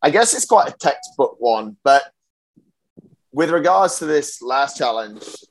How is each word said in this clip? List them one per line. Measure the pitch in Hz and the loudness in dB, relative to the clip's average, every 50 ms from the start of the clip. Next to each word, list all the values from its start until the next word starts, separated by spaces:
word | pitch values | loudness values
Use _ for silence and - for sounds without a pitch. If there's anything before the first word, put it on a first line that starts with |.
I | - 147 | -2 0
guess | 151 202 233 233 - | 2 2 2 2 0
it's | - - | -2 0
quite | - 233 208 180 - | 2 2 2 2 0
a | - - | -4 -4
textbook | - 160 135 - - - - - 135 117 - - | -2 -2 -2 -2 -8 -12 -4 -2 -2 -2 -2 -2
one, | 117 120 113 110 110 107 104 - - | -2 -2 -2 -2 -4 -8 -14 -4 2
but | 139 139 139 - - - _ _ _ _ _ _ _ _ _ _ _ _ _ _ _ _ - - _ _ _ _ _ | 4 4 4 2 -2 -10 _ _ _ _ _ _ _ _ _ _ _ _ _ _ _ _ -20 -20 _ _ _ _ _
with | - 135 160 160 | -4 -2 0 0
regards | 165 175 151 175 185 190 190 180 - - | 0 2 2 2 4 4 2 2 0 -4
to | 160 | -4
this | 156 151 147 143 - - - 117 | -2 0 0 -2 -2 -8 -12 -8
last | 123 127 135 139 139 - - | -4 -2 -2 -2 -2 -4 -4
challenge, | 143 120 113 113 110 107 107 107 - - - - - _ | -4 -4 -2 -4 -6 -8 -12 -18 -18 -18 -18 -20 -20 _